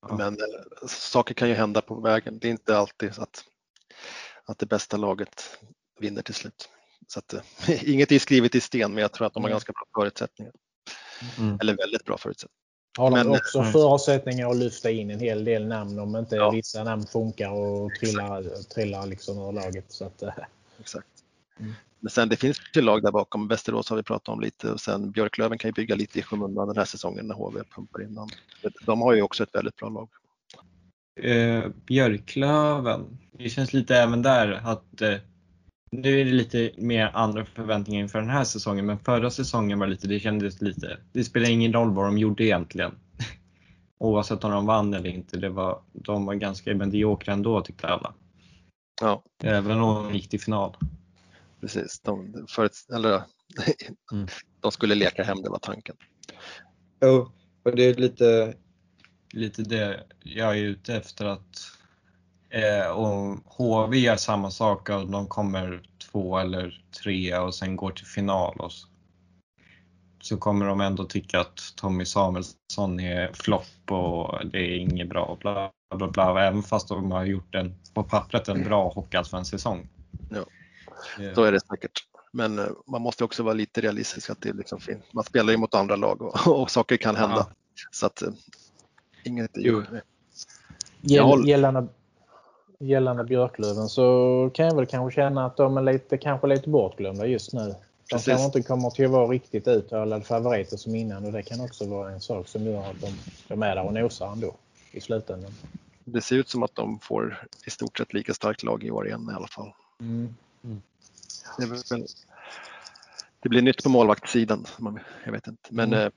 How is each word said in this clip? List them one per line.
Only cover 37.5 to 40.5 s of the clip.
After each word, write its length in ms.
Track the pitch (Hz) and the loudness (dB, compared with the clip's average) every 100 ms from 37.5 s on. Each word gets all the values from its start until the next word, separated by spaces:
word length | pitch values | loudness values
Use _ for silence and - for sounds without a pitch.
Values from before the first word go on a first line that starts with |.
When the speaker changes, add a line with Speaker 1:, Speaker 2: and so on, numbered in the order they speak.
| - 110 107 101 104 | -8 -2 -2 -2 -4
Speaker 1:
inför 180 | 101 110 | -2 -4
den 100 | 110 | -2
här 140 | 139 | 0
säsongen, 420 | 127 110 107 101 101 | -2 -4 -4 -2 -2
men 120 | 104 | -2
förra 320 | - 120 120 | 0 0 0
säsongen 480 | 120 131 117 104 101 | -4 -4 -2 0 0
var 80 | 98 | -2
lite, 220 | 95 98 | -2 -2
det 120 | 101 | -2
kändes 400 | 107 107 101 | -2 -2 -2